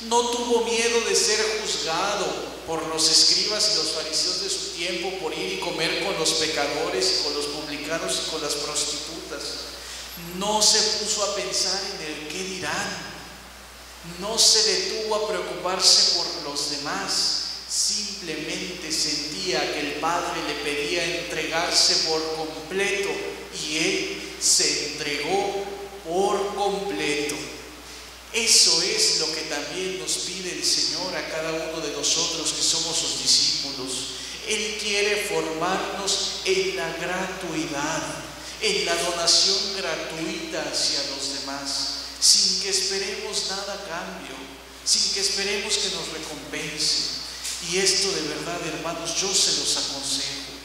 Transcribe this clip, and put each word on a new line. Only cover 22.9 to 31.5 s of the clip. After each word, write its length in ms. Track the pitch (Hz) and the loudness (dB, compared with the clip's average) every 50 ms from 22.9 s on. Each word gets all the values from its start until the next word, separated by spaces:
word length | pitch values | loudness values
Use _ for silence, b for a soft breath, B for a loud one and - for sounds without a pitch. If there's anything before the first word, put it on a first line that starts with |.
| 196 196 196 175 151 - - - - - - - - - | 2 0 0 -2 -2 -2 -4 -6 -6 -8 -10 -10 -8 -6
y 160 | 151 151 151 156 | -4 -2 0 2
Él 440 | 165 190 - - - - - - - - - - | 2 2 2 2 0 -2 -4 -6 -8 -10 -6 0
se 540 | - - - - - - - - - - - | 4 4 6 6 6 4 2 2 0 -2 -4
entregó 720 | - 151 147 143 143 147 156 185 202 190 190 190 - - - - - - - - - - 160 | -4 -2 -2 -2 -2 0 2 2 4 4 2 0 -2 -2 -4 -6 -8 -10 -12 -12 -12 -6 0
por 480 | 165 185 196 202 - 196 196 202 - | 2 4 4 4 4 2 2 0 0
completo. 800 | 196 202 196 196 - - 202 - 151 151 147 147 147 147 147 - - - - - - - - - - B B B B B B B B - - - | 0 2 2 2 0 0 -2 -2 0 2 2 2 2 0 -2 -2 -4 -6 -8 -10 -12 -12 -14 -14 -16 B B B B B B B B -16 -4 -2
Eso 480 | 226 226 226 - - - 185 - 170 | 0 4 6 8 8 8 8 6 4
es 380 | 175 190 - 220 - - - 156 | 2 2 2 4 4 4 4 2
lo 80 | 156 156 160 | 0 0 -2
que 80 | 156 | -4
también 580 | 156 156 156 147 147 - - 180 185 185 185 - | -4 -2 -2 -2 -2 -4 -4 -4 -4 -4 -4 -4
nos 120 | - - - - | -2 -2 -2 -2
pide 340 | - 165 180 190 185 180 165 | -2 -4 -6 -6 -6 -6 -6
el 100 | 147 - | -2 0
Señor 500 | - - - - - 151 165 180 185 170 | 2 2 2 2 0 0 -2 -4 -4 -4
a 160 | 156 147 - | -4 -4 -4
cada 220 | 156 160 160 160 | -4 -4 -2 -2